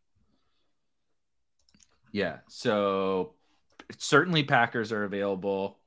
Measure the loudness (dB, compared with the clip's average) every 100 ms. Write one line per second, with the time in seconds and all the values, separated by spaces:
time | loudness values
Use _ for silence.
0 | _ _ _ _ _ _ _ _ _ _
1 | _ _ _ _ _ _ _ _ -20 _
2 | _ -4 -4 -6 -16 -6 0 2 2 2
3 | 0 0 -4 -8 _ _ _ _ -20 -10
4 | 2 4 4 0 2 2 2 0 -4 -4
5 | -4 -2 -2 -2 -2 -4 -4 -8